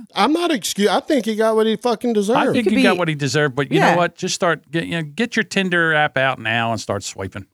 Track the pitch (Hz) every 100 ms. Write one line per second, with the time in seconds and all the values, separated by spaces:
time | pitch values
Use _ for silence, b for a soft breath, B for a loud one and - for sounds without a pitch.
0 | 233 - 240 311 349 285 - - 208 190
1 | - 294 208 214 220 220 220 214 247 226
2 | 247 214 196 240 254 240 226 220 233 180
3 | 170 151 143 139 147 123 139 269 254 175
4 | 170 - 185 - 185 156 - 160 160 170
5 | 151 143 240 - 208 - 190 175 165 151
6 | 151 - 131 127 110 117 117 113 - 101
7 | - - 95 104 101